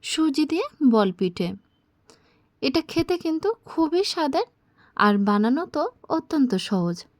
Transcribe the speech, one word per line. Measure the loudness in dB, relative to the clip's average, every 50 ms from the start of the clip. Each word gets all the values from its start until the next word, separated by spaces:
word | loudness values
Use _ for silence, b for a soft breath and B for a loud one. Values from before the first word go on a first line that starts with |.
| -8
সুজি | -6 -2 0 0 0 2 0 -2
দিয়ে | 0 -2 -4 -4 -6 -4 _ 2 4
বল | 4 6 2 2
পিঠে। | 0 0 -2 -2 -2 -4 -6 -6 -6 -10 _ _ _ _ _ _ _ _ _ b b b b b b b b b b _
এটা | -6 -2 -2 -2 -4 -2
খেতে | -2 -2 0 0 -2 -4
কিন্তু | -2 -4 -4 -2 -2 -2 -4 _ _
খুবই | -8 -2 0 0 2 2 0 -2
স্বাদের | -2 -2 -2 -2 0 0 -2 -2 _ _ _ b b b b b b b
আর | 2 2 4 4 4 2
বানানো | 2 2 2 2 2 0 0 -2
তো | -4 -4 -4 -4 -4 _ _ -8 -4
অত্যন্ত | -4 -4 -2 _ 0 0 2 2 0 -2 -2
সহজ | -2 -2 0 0 -2 -4 -6 -10 _ _